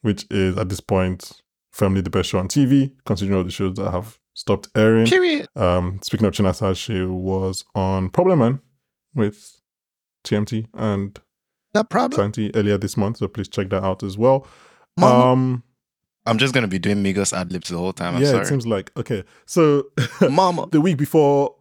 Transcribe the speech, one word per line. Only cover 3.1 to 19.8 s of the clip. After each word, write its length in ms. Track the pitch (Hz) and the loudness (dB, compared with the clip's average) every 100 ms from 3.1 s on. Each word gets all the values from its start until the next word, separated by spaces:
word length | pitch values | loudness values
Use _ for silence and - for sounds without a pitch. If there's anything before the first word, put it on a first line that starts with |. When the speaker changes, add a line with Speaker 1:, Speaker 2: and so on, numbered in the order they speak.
| 95 98 98 | -4 0 0
Speaker 1:
all 60 | |
the 80 | 90 | -2
shows 240 | - 95 98 | -4 -4 -4
that 160 | 98 | -4
have 260 | 90 110 _ _ | -6 -8 _ _
stopped 360 | - - 101 - 113 | -12 -4 -4 -2 2
airing. 320 | 110 113 117 | 4 6 4
Speaker 2:
Period. 400 | 370 359 302 - - | 4 2 -2 -6 -2
Speaker 1:
Um, 420 | 92 90 90 95 | 0 2 -2 -8
speaking 240 | - 101 107 | -8 -2 0
of 80 | |
Chinasa, 400 | - 98 90 98 92 | 2 0 0 -2 -4
she 280 | - 98 | -4 -4
was 600 | 92 92 92 95 95 95 - 101 | -4 -4 -4 -2 -4 -6 -8 -4
on 340 | 95 95 95 | 0 0 0
Problem 300 | - 185 170 | 2 2 4
Man 200 | 117 139 _ _ _ _ _ 143 | 2 0 _ _ _ _ _ -2
with 440 | 104 104 - _ _ _ _ _ _ _ | -2 -4 -20 _ _ _ _ _ _ _
T 120 | - 104 | -4 -2
M 100 | 107 | -2
T 220 | 110 110 | -6 -8
and 460 | - 110 98 101 - _ _ _ _ _ | -4 -2 -2 -4 -12 _ _ _ _ _
Speaker 2:
That 160 | 214 220 | -2 0
problem. 280 | 208 247 - | -2 -2 0
Speaker 1:
Santi 320 | 101 110 104 113 | -2 -2 -2 0
earlier 220 | 101 101 | 0 0
this 200 | 101 - | -2 -2
month, 200 | 101 117 | -4 -4
so 100 | 98 | -6
please 200 | - 95 | -6 -8
check 220 | - 95 | -6 -4
that 140 | 98 | -2
out 200 | 95 92 | -2 -4
as 140 | 101 98 | -6 0
well. 300 | 120 135 - - _ _ _ - | 2 2 -2 -20 _ _ _ 2
Speaker 2:
Mama. 340 | 127 123 127 | 4 6 4
Speaker 1:
Um, 320 | 127 131 123 _ _ _ _ _ _ 117 | 4 0 -4 _ _ _ _ _ _ -4
Speaker 2:
I'm 120 | 110 | 0
just 160 | 135 | 2
gonna 140 | 127 107 | 0 0
be 120 | 92 | -2
doing 240 | 85 104 | -2 0
Migos 280 | 98 95 98 90 | 0 0 -2 -4
ad-libs 340 | 90 92 - | -6 -8 -8
the 80 | 87 | -6
whole 160 | 92 | -6
time, 220 | - 87 87 | -6 -4 0
I'm 60 | |
Speaker 1:
yeah, 100 | 143 | 2
Speaker 2:
sorry. 120 | 117 | 2
Speaker 1:
it 40 | - | 0
seems 200 | 143 117 | -2 0
like. 240 | 101 - - | -4 -4 -12
Okay, 260 | - 107 - _ - | -6 -6 -8 _ -4
so 380 | 180 156 143 | 2 4 4